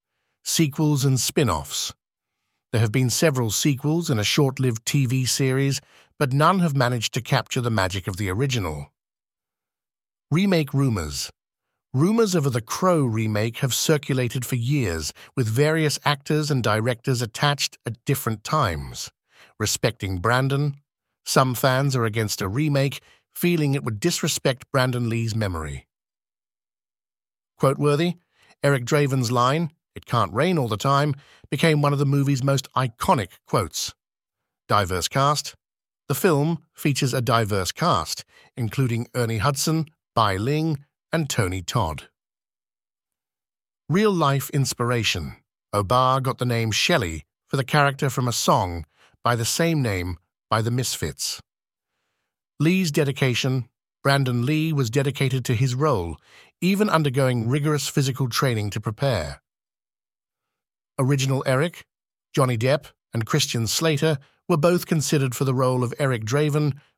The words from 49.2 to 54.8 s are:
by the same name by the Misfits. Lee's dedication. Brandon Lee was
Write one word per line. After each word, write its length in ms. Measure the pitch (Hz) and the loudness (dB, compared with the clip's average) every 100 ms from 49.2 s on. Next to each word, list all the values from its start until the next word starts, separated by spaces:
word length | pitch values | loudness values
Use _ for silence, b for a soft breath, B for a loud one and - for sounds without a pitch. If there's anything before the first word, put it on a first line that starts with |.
by 140 | - 120 | -2 0
the 80 | |
same 380 | 117 - 165 156 | 0 0 0 0
name 340 | 123 95 87 85 _ _ - | 0 -2 -4 -8 _ _ -2
by 140 | 110 | 0
the 80 | 113 | 0
Misfits. 720 | 123 120 - - - - - - _ _ _ _ _ _ _ _ _ _ - | -2 -4 -4 -6 -6 -8 -8 -14 _ _ _ _ _ _ _ _ _ _ 0
Lee's 320 | 151 185 175 | 2 2 2
dedication. 800 | 147 143 135 135 120 135 131 120 _ _ _ | 0 0 2 0 0 0 -2 -4 _ _ _
Brandon 420 | 139 139 127 123 | 0 2 2 0
Lee 280 | 120 156 160 | 0 0 0
was 180 | 147 | 0